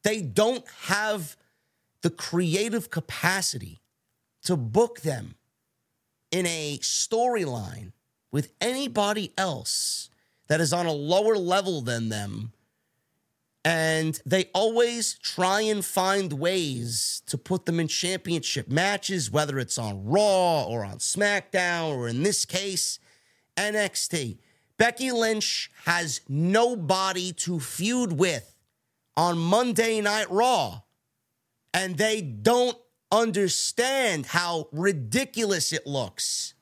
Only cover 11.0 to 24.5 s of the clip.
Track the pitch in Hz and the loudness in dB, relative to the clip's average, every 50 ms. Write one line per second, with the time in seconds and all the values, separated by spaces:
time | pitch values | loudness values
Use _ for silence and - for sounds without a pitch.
11 | 143 151 175 196 208 220 226 208 180 175 180 196 196 190 175 151 123 123 120 117 | 0 2 2 4 4 4 2 2 2 2 2 2 2 0 -2 -2 -2 -2 -2 -2
12 | 113 110 110 104 104 101 104 107 110 113 - _ _ _ _ _ _ _ _ _ | -2 -2 -4 -4 -6 -8 -8 -8 -10 -10 -12 _ _ _ _ _ _ _ _ _
13 | _ _ _ _ _ _ _ _ _ _ _ _ _ 160 165 165 160 160 160 160 | _ _ _ _ _ _ _ _ _ _ _ _ _ 0 0 2 2 2 2 2
14 | 156 160 151 - - 120 185 190 180 - - 185 208 220 226 233 240 240 240 233 | 0 -2 -4 -4 -2 0 0 0 0 0 0 0 2 2 4 2 2 2 2 -2
15 | 220 - - - - - - - 180 185 196 208 220 214 214 208 180 - - 196 | -4 -4 -6 -6 -8 -8 -2 0 0 2 2 2 2 0 0 0 -2 -2 -2 0
16 | 185 190 196 202 190 170 151 135 151 170 190 185 170 147 131 120 117 117 117 113 | 2 2 2 2 0 -2 -4 -2 -2 0 0 0 -2 -2 -4 -4 -4 -4 -4 -2
17 | - - - - _ - - 135 _ - 185 180 _ - 165 165 165 147 - - | -2 -2 -4 -6 _ -8 -8 -8 _ -4 -4 -2 _ 0 0 0 0 0 -2 -2
18 | - 180 190 185 - 175 170 160 - - - 139 - - 131 156 180 196 208 196 | -2 -2 -4 -4 -2 -2 -2 -2 -2 -2 -4 -4 -4 0 0 2 2 2 0 -2
19 | - - 190 180 135 104 101 151 151 147 139 135 123 - - - 117 107 101 98 | -2 -4 -2 -2 -2 0 0 0 0 0 -2 -4 -4 -4 -4 -4 -4 -6 -6 -6
20 | 98 107 147 202 214 208 196 185 180 175 165 151 110 - 117 117 101 98 - - | -2 2 4 4 4 6 4 4 4 4 2 0 0 -2 -4 -4 -6 -6 -8 -6
21 | - - - 185 208 202 208 196 - _ - 185 180 175 175 170 165 156 143 127 | -4 -4 0 2 2 2 2 0 -2 _ -2 0 2 2 0 0 0 0 -2 -2
22 | 120 117 117 123 156 208 208 - - - - 185 196 202 190 170 - - - - | -2 -2 0 2 2 2 2 0 -2 -2 -2 -4 -2 -2 -2 -2 -2 -4 -4 -8
23 | _ _ _ _ _ _ _ _ _ _ _ - 196 208 208 214 208 190 - - | _ _ _ _ _ _ _ _ _ _ _ -2 -2 0 2 0 0 0 -2 -4
24 | - - - 160 139 113 104 - _ _ | -6 -4 -4 -4 -4 -4 -8 -10 _ _